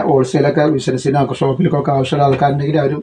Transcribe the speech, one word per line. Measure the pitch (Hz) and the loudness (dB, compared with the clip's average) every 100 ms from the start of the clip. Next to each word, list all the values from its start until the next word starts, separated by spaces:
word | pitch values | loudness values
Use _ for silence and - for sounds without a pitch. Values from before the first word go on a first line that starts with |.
| 175 | 2
ഹോൾസെയിലൊക്കെ | 135 127 151 147 156 151 139 | 2 2 0 2 2 2 0
ബിസിനസ്സിനോ | 131 127 139 143 135 127 | -2 -2 0 0 -2 -2
ഷോപ്പിലേക്കൊക്കെ | 139 127 170 147 147 139 | -2 0 0 0 0 0
ആവശ്യമുള്ള | 127 147 139 | 0 0 2
ആൾക്കാരുണ്ടെങ്കിൽ | 131 143 143 143 151 | 2 0 0 -2 0
അവർ | 139 147 | -2 -4